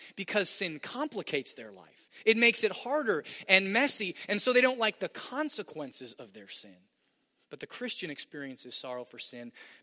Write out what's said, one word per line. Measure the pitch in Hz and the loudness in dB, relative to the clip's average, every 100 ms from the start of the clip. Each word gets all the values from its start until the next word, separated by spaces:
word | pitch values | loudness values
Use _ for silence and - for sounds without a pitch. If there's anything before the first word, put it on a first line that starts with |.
| - | -14
because | - 190 208 180 | -10 -2 0 0
sin | - 185 151 | 0 -4 -4
complicates | - 247 302 208 - 143 - | -8 -6 -4 -4 -2 -2 -4
their | - 110 | -10 -14
life. | 98 - _ _ - | -16 -20 _ _ 0
It | 220 226 | 6 8
makes | 233 226 | 8 6
it | 208 | 2
harder | 180 240 302 233 156 - - - | 0 0 0 2 0 -2 -4 4
and | 190 190 | 6 6
messy, | 220 277 - 190 - - | 4 4 2 -2 -4 -2
and | 208 | 0
so | 254 | 4
they | 247 | 6
don't | 254 254 | 6 4
like | 214 - | 0 0
the | 180 | -6
consequences | - - 262 311 - - 156 135 - 123 | -8 -8 -4 -4 -4 -10 -10 -10 -10 -14
of | 113 113 | -14 -16
their | 104 98 | -16 -14
sin. | - 101 90 95 _ _ _ _ _ - | -14 -16 -20 _ _ _ _ _ _ -18
But | 143 | -14
the | 151 | -12
Christian | - 247 - 165 | -8 -6 -6 -6
experiences | 139 - 151 139 127 127 - | -8 -10 -8 -8 -10 -10 -8
sorrow | 131 123 | -6 -6
for | 123 113 | -8 -10
sin | - 123 120 - - - | -12 -10 -12 -14 -20 -16